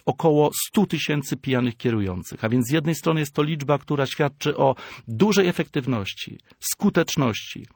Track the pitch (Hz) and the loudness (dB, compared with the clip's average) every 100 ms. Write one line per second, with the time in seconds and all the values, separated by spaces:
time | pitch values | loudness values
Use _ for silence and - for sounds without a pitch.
0 | - - 165 147 147 - - - 190 160 | -4 0 4 4 4 0 -2 2 2 0
1 | - 147 143 139 - 127 123 113 127 113 | -2 -2 -2 -6 -2 0 0 -2 -2 0
2 | 95 90 85 - 110 123 117 156 151 156 | -2 -4 -8 -6 0 0 2 0 0 -2
3 | - 160 147 - 151 160 139 143 - 147 | 0 0 0 0 -2 -2 0 -2 0 -2
4 | 135 - 147 - 151 - 139 131 - - | -2 0 -4 -2 -4 2 2 2 -6 -18
5 | - 113 208 196 180 175 160 151 131 117 | -10 2 4 4 2 0 -4 -4 -2 -2
6 | 98 - - - _ _ - - 208 180 | -4 -8 -12 -14 _ _ -8 0 2 2
7 | 165 - 131 104 - - - | 0 0 0 -2 -8 -14 -16